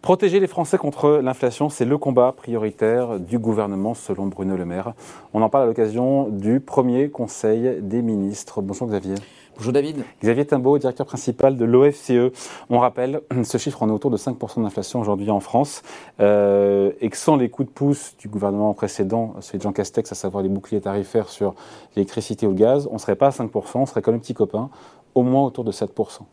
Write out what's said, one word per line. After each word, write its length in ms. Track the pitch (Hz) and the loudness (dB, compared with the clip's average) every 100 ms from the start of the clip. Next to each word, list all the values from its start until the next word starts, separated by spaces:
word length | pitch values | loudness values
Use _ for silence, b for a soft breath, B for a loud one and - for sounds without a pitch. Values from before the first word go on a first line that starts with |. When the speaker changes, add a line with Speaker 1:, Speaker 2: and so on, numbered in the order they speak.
| - | 2
Speaker 1:
Protéger 320 | 185 202 190 | 2 4 2
les 80 | 185 | 2
Français 300 | - 156 190 | -2 -2 0
contre 420 | 147 - 147 151 | -2 2 4 4
l'inflation, 460 | 127 127 127 - 151 | 2 0 -2 0 -4
c'est 160 | - | -2
le 140 | 120 147 | 0 0
combat 340 | 139 123 123 | 2 4 4
prioritaire 880 | 127 - 117 107 - 110 120 120 104 | 2 -6 -4 -4 0 2 2 0 -4
du 200 | 87 117 | -4 -2
gouvernement, 540 | 110 110 104 98 104 | 0 0 -2 -2 -4
selon 340 | 117 - 95 98 | -6 -6 -4 -4
Bruno 280 | 95 95 92 | -4 -4 -2
Le 80 | |
Maire. 300 | 87 90 117 113 B B B | -4 -6 -8 -12 B B B
On 80 | 107 | 0
en 80 | 110 | 2
parle 160 | 139 123 | 4 2
à 20 | |
l'occasion 640 | 113 110 110 127 139 123 | 2 0 0 0 2 0
du 320 | 101 104 131 | -2 0 0
premier 480 | 135 - 123 123 143 | 0 0 2 2 0
Conseil 720 | 143 113 - 107 110 123 117 | -4 -10 -4 0 0 0 -4
des 200 | 101 117 | -4 -2
ministres. 600 | 117 104 98 107 - - | 0 0 -2 -6 -10 -8
Bonjour 260 | 98 95 120 | -6 -6 -4
Xavier. 280 | 101 95 98 98 B B - | -4 -4 -8 -10 B B -8
Speaker 2:
Bonjour 160 | 110 | 0
David. 320 | 131 143 147 - - | 0 0 -6 -10 -2
Speaker 1:
Xavier 220 | 107 120 143 | 0 2 2
Timbaud, 320 | 139 127 143 | 2 4 2
directeur 280 | 139 - 135 | 0 -4 -8
principal 520 | - - 123 135 131 | -4 -4 2 2 4
de 80 | 117 | 4
l'O 260 | 123 143 | 6 6
F 60 | 143 | 2
C 180 | - 120 | 0 2
E. 160 | 123 127 B B - | 2 -2 B B 0
On 100 | 120 | 2
rappelle, 400 | 123 123 127 147 - | 2 0 -4 -4 -4
<clears throat> 120 | 127 | -4
ce 140 | 113 123 | -2 -2
chiffre, 220 | - - | -4 -2
on 80 | 110 | -2
est 20 | |
autour 180 | 107 - | 0 0
de 60 | 107 | -2
cinq 220 | - 117 | -4 -6
pour 120 | 110 | -6
cent 120 | - | -4
d'inflation 400 | 107 107 95 127 | -4 -4 -6 -4
aujourd'hui 280 | 107 101 101 | -2 -2 0
en 120 | 104 | -2
France, 400 | - 120 143 - B B B - | 0 0 0 -4 B B B 2
euh, 720 | 104 104 101 101 101 101 98 - | 4 6 4 4 4 4 2 0
et 80 | 117 | -4
que 80 | - | 0
sans 180 | - 147 | 2 4
les 140 | 120 | 2
coups 180 | - 127 | -2 -6
de 60 | |
pouce 420 | - 143 143 - _ | -2 0 0 -4 _
du 120 | 104 | -10
gouvernement 440 | 104 101 104 107 | -2 -2 2 0
précédent, 600 | 101 104 - 98 113 113 95 | 0 -4 -2 -2 -2 -4 -8
celui 160 | - 98 | -10 -6
de 60 | |
Jean 100 | 104 | -4
Castex, 360 | 98 98 - - | -4 -2 -4 -4
à 60 | - | -8
savoir 260 | 98 95 | -6 -2
les 60 | 95 | -2
boucliers 320 | 95 - 107 | -2 -4 -4
tarifaires 480 | 98 101 95 113 104 | -4 -6 -2 -2 -4
sur 260 | - 101 - B B B - | -4 -4 -4 B B B -4
l'électricité 500 | 98 - - 104 107 | -2 -4 -6 -2 0
ou 40 | |
le 40 | 95 | 4
gaz, 320 | 110 139 143 | 4 4 -2
on 80 | 110 | -8
serait 200 | - 98 | -4 2
pas 100 | 139 | 2
à 40 | |
cinq 200 | - 113 | 2 -4
pour 160 | 104 - | -4 -4
cent, 140 | 123 | -4
on 40 | 135 | -2
serait 160 | - | 0
comme 120 | 104 | 0
les 80 | 117 | -2
petits 120 | - | -4
copains, 360 | 117 104 104 131 B B B _ 131 | -2 -2 -2 -6 B B B _ 0
au 80 | |
moins 200 | 123 135 | 2 2
autour 220 | 135 - 120 | 2 -2 -6
de 80 | |
sept 200 | 131 101 | -4 -6
pour 180 | - 107 | -4 -6
cent. 140 | - 92 | -6 -20